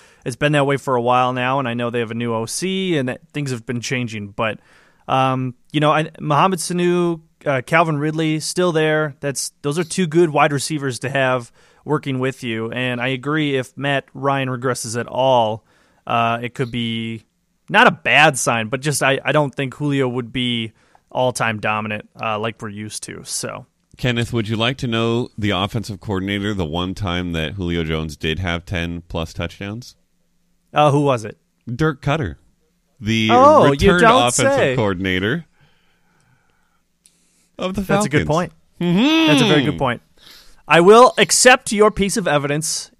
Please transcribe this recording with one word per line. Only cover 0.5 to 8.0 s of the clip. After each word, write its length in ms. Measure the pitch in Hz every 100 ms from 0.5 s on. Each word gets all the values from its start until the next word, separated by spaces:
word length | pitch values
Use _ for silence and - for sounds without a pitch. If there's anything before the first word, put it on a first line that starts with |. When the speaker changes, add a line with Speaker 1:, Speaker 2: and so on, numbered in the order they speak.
Speaker 1:
that 140 | 147 139
way 100 | 139
for 180 | -
a 80 | 123
while 300 | 117 123 127
now, 260 | 127 123 135
and 80 | 127
I 80 |
know 160 | 120 120
they 80 | 120
have 120 | 113
a 20 |
new 200 | 117 120
O 120 | 113 113
C 500 | - 185 190 190 160
and 120 | 127
that 200 | 117 _
things 180 | 147 143
have 160 | 123 -
been 140 | 120
changing. 480 | 113 127 120 110 101
But, 320 | 98 113 - _ _ _ _ -
um, 460 | 131 131 131 131 - _
you 80 | 147
know, 100 | 151
I, 200 | 151 156 -
Mohamed 400 | 151 143 185 185
Sanu, 600 | - 175 175 175 175 160 _ _
uh, 180 | 151 135 123
Calvin 320 | 165 170
Ridley, 400 | 147